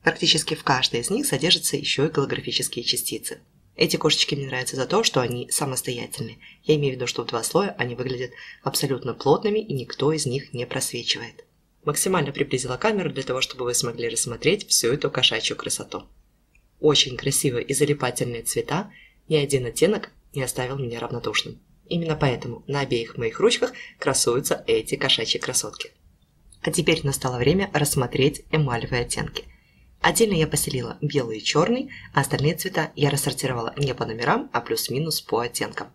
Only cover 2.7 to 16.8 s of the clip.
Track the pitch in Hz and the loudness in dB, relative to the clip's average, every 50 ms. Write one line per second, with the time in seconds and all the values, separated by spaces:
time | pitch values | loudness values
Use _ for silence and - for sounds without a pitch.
2.7 | - 123 117 - - 120 - - - 110 - - - - _ _ _ _ _ _ | -4 -4 -2 -2 -2 -2 -2 -4 -6 -6 -8 -8 -10 -10 _ _ _ _ _ _
3.7 | _ - 160 165 - 156 - 156 147 - - - 151 139 139 135 131 127 127 - | _ 0 0 2 2 2 2 2 4 4 2 0 -2 -4 -4 -4 -4 -4 -4 -4
4.7 | - 131 131 127 - 208 226 - - 139 123 113 120 123 120 - - - 156 135 | -2 -4 -2 2 2 2 2 4 2 2 0 0 -2 -6 -6 -4 -2 -2 -2 -2
5.7 | 131 127 - - 127 120 113 113 - - 117 113 - - - - - _ _ - | -4 -4 -4 -6 -6 -6 -8 -10 -8 -8 -10 -10 -10 -16 -20 -20 -20 _ _ 2
6.7 | 156 151 143 139 131 123 123 120 - - 120 - - 117 113 - - 165 202 196 | 2 4 4 0 0 -2 -4 -4 -2 -4 -4 -2 -4 -4 -4 2 2 2 0 0
7.7 | - - - 123 123 117 127 131 131 120 127 123 - - - - - - _ - | -2 -4 -6 -6 -4 -6 -4 -4 -4 -4 -6 -8 -10 -16 -20 -20 -20 -8 _ -4
8.7 | - - - 135 135 120 - 123 113 - - 135 151 - - 214 208 214 214 - | -2 -2 0 0 -2 -2 -2 -6 -8 -2 4 4 4 4 4 0 0 0 -2 -2
9.7 | 143 131 120 - - - 135 143 160 156 143 135 120 139 - - - 123 123 123 | -6 -6 -6 -8 -4 0 2 2 2 2 0 -2 -2 -4 -6 -8 -8 -8 -8 -4
10.7 | - 131 127 - - 120 113 - - - 117 113 - - - _ _ _ _ _ | -4 -4 -4 -4 -4 -6 -4 -4 -4 -4 -4 -14 -16 -20 -20 _ _ _ _ _
11.7 | _ _ _ - 147 - - 196 185 180 147 139 139 - 143 - - 127 123 123 | _ _ _ -2 0 0 2 2 2 2 0 0 -2 -4 -2 0 0 -2 -2 -2
12.7 | 127 127 - 220 220 202 175 151 131 135 131 - 127 131 131 - - 131 127 120 | -4 0 0 0 2 2 -2 -2 -4 -4 -4 -2 -2 -2 -2 -4 -4 -4 -4 0
13.7 | 120 - 120 120 117 117 117 117 113 117 - 123 117 113 - 147 185 214 - - | 0 0 0 -2 -4 -4 -4 -4 -2 -2 -2 -4 -4 0 2 2 2 2 0 2
14.7 | - - - 117 127 147 - - - - 127 - 117 117 - - 110 - - - | 2 2 4 4 2 2 0 -2 0 2 2 2 2 2 -2 -2 -4 -4 -4 -6
15.7 | - - - - - 107 - - - _ _ _ _ _ _ _ _ _ _ _ | -4 -6 -6 -8 -10 -10 -10 -12 -20 _ _ _ _ _ _ _ _ _ _ _
16.7 | _ _ | _ _